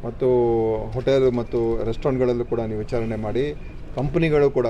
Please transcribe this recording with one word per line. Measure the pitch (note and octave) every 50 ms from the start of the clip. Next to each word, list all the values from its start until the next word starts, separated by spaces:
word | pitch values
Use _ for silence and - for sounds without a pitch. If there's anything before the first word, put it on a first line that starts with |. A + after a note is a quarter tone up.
| -
ಮತ್ತು | A#2+ A2+ - C#3 B2+ B2 B2 A#2+ A#2 A#2 A2+ A2+ A2+ A2 A2 A2 A2+ A2+
ಹೋಟೆಲ್ | B2+ B2+ C#3 C3+ C3+ C3 B2+
ಮತ್ತು | A#2+ A#2+ A#2 - - A#2+ A#2 A2+ A#2 A2 G#2+
ರೆಸ್ಟೋರೆಂಟ್‌ಗಳಲ್ಲೂ | A2+ A2 - - - C3 B2+ B2+ B2 A#2+ A#2+ A#2+
ಕೂಡ | - A#2+ A#2
ನೀವು | A2+ A2 A2 G#2+
ವಿಚಾರಣೆ | G#2 - C3 A#2+ A2+ A2+ A2+
ಮಾಡಿ, | A2 A2 G#2 G#2 A#2 C#3 D3 D3 - - - - - - - -
ಕಂಪನಿಗಳು | C#3 C3 C#3+ C#3 E3+ E3 D#3+ D3+ D3 C#3+ C#3
ಕೂಡ | C3+ C3 A#2+